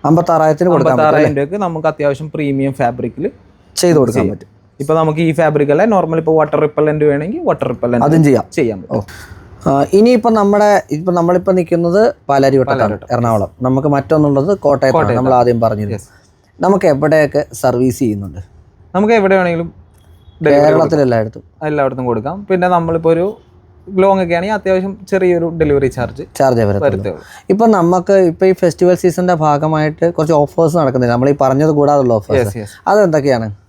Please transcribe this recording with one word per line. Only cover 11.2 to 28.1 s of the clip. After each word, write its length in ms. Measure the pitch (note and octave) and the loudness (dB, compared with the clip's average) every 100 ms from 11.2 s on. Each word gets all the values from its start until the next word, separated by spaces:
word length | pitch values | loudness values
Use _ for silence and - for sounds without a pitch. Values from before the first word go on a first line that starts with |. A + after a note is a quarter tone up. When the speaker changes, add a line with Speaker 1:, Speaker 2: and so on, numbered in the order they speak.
| E3+ F3+ F#3 | 2 0 0
Speaker 1:
നിൽക്കുന്നത് 600 | F#3 E3 E3+ E3+ F#3+ A3+ - - | -2 0 -2 0 2 0 -2 -2
പാലാരിവട്ടത്താണ്, 520 | C#3 C#3 C3+ B2+ C3+ | 2 2 2 0 0
Speaker 2:
പാലാരിവട്ടം. 340 | A2 G#2 - | -2 -4 -4
Speaker 1:
എറണാകുളം. 340 | B2 A#2 A2 G2 _ | -2 0 0 -2 _
നമുക്ക് 260 | B2+ C3+ D3 | -2 0 0
മറ്റൊന്നുള്ളത് 680 | C#3 - D#3 D3 C#3 D#3 G3 | -2 0 0 2 0 0 0
കോട്ടയത്താണ്, 340 | D3 C#3 C3+ | 0 0 2
Speaker 2:
കോട്ടയത്താണ്. 240 | D#3+ G#2 A#2+ | 0 0 0
Speaker 1:
നമ്മൾ 180 | C3 | 2
ആദ്യം 260 | B2+ A#2+ A#2+ | 2 2 0
പറഞ്ഞത്. 320 | A2+ G#2+ G#2 | -2 -2 -6
Speaker 2:
യെസ്. 160 | G#2 - _ _ _ _ _ | -8 -12 _ _ _ _ _
Speaker 1:
നമുക്ക് 260 | F3 G3 F3+ | 0 2 2
എവിടെയൊക്കെ 580 | C#3 D3+ D#3 D3 D3 - | 0 2 2 2 -2 -6
സർവീസ് 460 | - C3 B2 C3 A#2+ | -4 -2 0 -2 0
ചെയ്യുന്നുണ്ട്? 400 | B2 G#2 G2 D2+ - - _ _ - | -4 -4 -8 -14 -20 -20 _ _ -8
Speaker 2:
നമുക്ക് 200 | F3+ G#3 | -2 0
എവിടെ 220 | A3+ F#3+ F#3+ | 2 2 2
വേണമെങ്കിലും 360 | F3+ E3 E3+ - _ _ _ _ - _ | 0 -4 -8 -14 _ _ _ _ -20 _
ഡെലിവറി 200 | D#3 C#3+ | 2 4
Speaker 1:
കേരളത്തിൽ 160 | D3+ D#3+ | 4 2
Speaker 2:
കൊടുക്കാം. 220 | D#3 D#3+ | 2 0
Speaker 1:
എല്ലായിടത്തും? 420 | C3 A#2 A2 - _ _ D3+ | 0 0 -4 -10 _ _ -6
Speaker 2:
എല്ലായിടത്തും 380 | D3 C3+ B2+ | -2 -2 -2
കൊടുക്കാം. 420 | B2 A2 C3 F#3+ G3+ | -4 -4 -6 -10 -4
പിന്നെ 220 | F#3 F3+ | -2 0
നമ്മളിപ്പോ 420 | F3 E3 E3 E3 | 0 0 -2 0
ഒരു 260 | E3 F#3+ A3+ _ _ _ _ - | 0 -2 -8 _ _ _ _ -8
ലോങ് 320 | F#3+ G3 F#3+ | 0 2 2
ഒക്കെ 120 | F3 | 0
ആണെങ്കിൽ 200 | E3+ F#3+ | -2 -2
അത്യാവശ്യം 440 | G#3 F#3+ F#3 G3 F#3+ F#3 | -4 0 -2 -2 -10 -4
ചെറിയൊരു 360 | F#3+ F#3 E3+ E3 | -2 0 0 -2
ഡെലിവറി 400 | E3 D3 C#3 C3+ | -2 0 0 0
ചാർജ് 360 | B2+ A#2+ C3+ E3 - | -4 -8 -8 -16 0
Speaker 1:
ചാർജ് 240 | C3+ A#2+ | 2 2
വരത്തുള്ളൂ. 340 | G#2 G2+ C#3+ | 0 0 -2
Speaker 2:
വരത്തുള്ളൂ. 260 | G2 G2+ D#2+ - - - | -2 -6 -10 -16 -20 -6
Speaker 1:
ഇപ്പൊ 160 | G3 A#3 | 0 2
നമുക്ക് 460 | G3+ E3+ F3+ F3 | 2 2 0 2